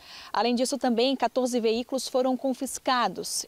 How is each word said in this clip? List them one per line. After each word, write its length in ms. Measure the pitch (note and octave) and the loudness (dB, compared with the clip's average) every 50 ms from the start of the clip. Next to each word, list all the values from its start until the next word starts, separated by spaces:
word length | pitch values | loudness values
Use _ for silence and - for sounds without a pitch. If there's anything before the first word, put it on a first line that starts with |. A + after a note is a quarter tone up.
| - - - - - - | -20 -20 -18 -18 -12 -4
Além 240 | - G3 G#3+ A#3+ B3 | -2 0 2 2 2
disso, 220 | A#3 C4 A#3+ - B3+ | 2 2 0 0 0
também 380 | - B3+ A#3 G#3+ A#3+ C4+ C#4 | 0 2 2 4 2 2 2
quatorze 440 | B3+ - A3+ - C4 B3 B3 A#3+ B3 | 2 0 0 0 0 0 0 2 2
veículos 480 | G#3+ A3+ A3 A#3 B3 - C4+ C4 - - | 2 2 2 0 0 -2 -4 -4 -2 0
foram 300 | - B3+ B3+ C4 C4 A#3+ | 0 2 2 2 2 0
confiscados 1080 | - C4+ B3+ - C#4 B3 - - - C#4 C4 B3 A#3 G3 D#3+ - F3 - - - - | 0 -2 -2 -2 -4 -6 -6 -4 -2 0 2 2 2 0 -2 -4 -6 -6 -6 -6 -6